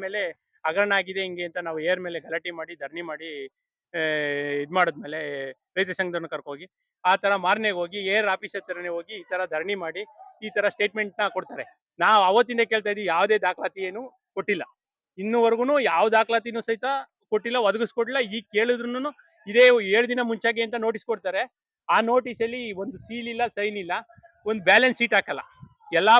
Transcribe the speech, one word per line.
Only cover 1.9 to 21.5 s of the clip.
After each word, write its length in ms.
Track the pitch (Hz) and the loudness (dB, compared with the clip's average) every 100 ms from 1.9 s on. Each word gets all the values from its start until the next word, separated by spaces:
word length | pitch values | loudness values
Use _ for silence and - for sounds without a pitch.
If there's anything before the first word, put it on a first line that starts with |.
ಏರ್ 100 | 185 180 | -2 -4
ಮೇಲೆ 140 | 165 | -10
ಗಲಾಟೆ 320 | - 165 175 170 | -6 -8 -6 -10
ಮಾಡಿ, 140 | 160 165 | -12 -12
ಧರಣಿ 220 | 139 165 170 | -10 -8 -8
ಮಾಡಿ, 200 | 151 160 143 135 _ _ _ _ | -10 -10 -12 -12 _ _ _ _
ಆ, 80 | 170 160 151 147 143 143 143 | -4 -2 0 -2 -2 -2 -4
ಇದ್ 100 | 147 180 | 0 2
ಮಾಡಿದ್ಮೇಲೆ 420 | 175 147 147 156 147 139 135 - _ 180 | 2 0 -10 -10 -8 -8 -10 -12 _ -4
ರೈತ 140 | 190 175 | -4 -2
ಸಂಘದವ್ರನ್ನ 320 | 180 170 160 | -4 -4 -6
ಕರ್ಕೋಗಿ, 320 | 151 - 143 180 _ _ _ | -10 -10 -14 -14 _ _ _
ಆ 80 | 180 196 | 2 2
ತರ 120 | 202 202 | 2 2
ಮಾರನೆಗೆ 340 | 180 214 220 180 | 2 2 0 -2
ಹೋಗಿ 180 | 175 202 190 | -4 -4 -2
ಏರ್ 140 | 208 208 | 0 0
ಆಫೀಸ್ 220 | 190 208 202 | -2 -6 -12
ಹತ್ರನೇ 340 | 185 175 175 170 | -10 -8 -6 -8
ಹೋಗಿ 180 | 170 214 | -8 -16
ಈ 40 | - | -8
ತರ 140 | 180 185 | -6 -4
ಧರಣಿ 220 | 156 175 202 | -4 -4 -6
ಮಾಡಿ, 180 | 165 170 208 - - - 214 | -6 -8 -12 -16 -20 -14 -6
ಈ 40 | 208 | -2
ತರ 120 | 202 | -2
ಸ್ಟೇಟ್ಮೆಂಟ್ 460 | - 208 214 208 - | -2 -4 -2 -6 -4
ನ 80 | 202 185 | -4 -4
ಕೊಡ್ತಾರೆ. 280 | - - 120 _ _ - | -8 -12 -14 _ _ 0
ನಾವ್ 260 | 180 214 185 | 4 6 6
ಅವತ್ತಿಂದ 340 | 214 233 233 226 | 4 4 0 0
ಕೇಳ್ತಾ 180 | 220 208 | 0 -2
ಇದೀವಿ, 180 | 202 190 | -2 0
ಯಾವ್ದೇ 240 | 165 202 214 185 | 2 2 2 0
ದಾಖಲಾತಿ 340 | 180 185 190 190 | -2 -8 -6 -8
ಏನು 120 | 202 262 _ _ 196 | -8 -14 _ _ -8
ಕೊಟ್ಟಿಲ್ಲ, 280 | 190 185 - _ _ _ _ - | -4 -4 -4 _ _ _ _ -8
ಇನ್ನೂವರೆಗೂನು 560 | 208 233 226 226 254 294 202 | -2 4 4 4 2 2 2
ಯಾವ 120 | 165 220 | 2 4
ದಾಖಲಾತಿನೂ 520 | 220 220 226 233 226 226 | 4 4 0 -2 -6 -4
ಸಹಿತ 200 | 226 262 269 - _ _ | -4 -2 -4 -8 _ _
ಕೊಟ್ಟಿಲ್ಲ, 260 | 214 233 247 208 | -4 0 2 2
ಒದಗಿಸ್ಕೊಡ್ಲಿಲ್ಲ. 520 | 214 226 - 226 269 220 220 | 2 -2 -2 -2 -2 -2 -6
ಈಗ 80 | - | -2
ಕೇಳಿದ್ರುನು 580 | 208 240 247 240 247 285 - _ _ 196 | 0 2 0 -2 -6 -6 -10 _ _ 0
ಇದೇ 180 | 220 254 240 196 208 | 6 8 8 4 2
ಏಳು 100 | 240 | 2
ದಿನ 80 | 247 240 | -2 -2
ಮುಂಚಾಗೆ 320 | 220 233 226 226 | 0 -2 -2 -4
ಅಂತ 100 | 233 220 | -2 -4
ನೋಟಿಸ್ 180 | 220 - | -4 -6
ಕೊಡ್ತಾರೆ, 320 | 220 190 190 247 | -4 -2 -4 -6